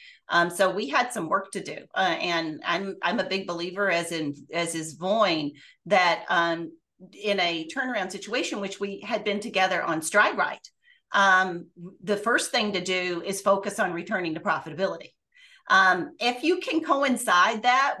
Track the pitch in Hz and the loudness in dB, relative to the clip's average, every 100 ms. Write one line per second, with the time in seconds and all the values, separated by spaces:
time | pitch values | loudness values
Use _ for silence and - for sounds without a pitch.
0 | - - - 175 175 - 185 180 269 285 | -20 -20 0 2 2 2 2 2 0 0
1 | 247 220 160 190 196 196 151 151 - - | 0 -4 -2 -2 -2 -8 -10 -12 -6 0
2 | 185 165 175 170 160 151 - 185 196 - | 0 0 -2 -2 -4 -6 -4 -2 -4 -4
3 | 262 233 185 190 180 170 180 185 196 170 | -2 0 -2 -4 -4 -6 -6 -2 0 0
4 | 165 165 147 143 - 165 165 165 156 147 | -2 -4 -4 -6 -6 -4 -4 -4 -8 -6
5 | 185 220 196 156 147 - - _ 170 190 | 0 2 2 0 -4 -8 -18 _ 0 4
6 | 175 165 - 175 170 165 165 - _ _ | 4 2 0 2 2 0 -6 -12 _ _
7 | 185 - 208 196 175 165 160 269 254 226 | -20 -6 -2 0 0 -2 -6 -6 -4 -4
8 | 185 196 208 247 330 226 196 - 196 196 | -4 -8 -6 -4 -4 -4 -6 -6 -6 -6
9 | 202 233 214 202 226 185 185 175 165 160 | -4 -4 -2 -4 -2 0 2 0 -2 -4
10 | 156 208 277 254 175 - - _ _ _ | 2 4 4 4 -2 -4 -16 _ _ _
11 | - 202 196 185 185 175 - - 175 - | -2 4 6 6 4 -4 -10 -18 -18 -8
12 | 175 202 226 294 - 247 208 190 180 185 | -4 -2 2 0 0 -2 0 -2 -2 -2
13 | 180 170 190 190 202 196 202 233 185 170 | -2 -4 -6 -2 2 2 0 -2 -2 -4
14 | 180 196 165 160 202 156 160 151 190 165 | -4 -4 -4 -4 -2 -4 -4 -4 -4 -4
15 | - _ _ _ - _ - 190 185 185 | -14 _ _ _ -20 _ 4 6 6 4
16 | 151 - 240 247 311 359 - 320 - 277 | -2 -2 -2 0 0 0 0 -2 0 2
17 | 269 247 - 180 226 220 247 254 277 - | 2 0 4 4 4 2 4 4 2 -2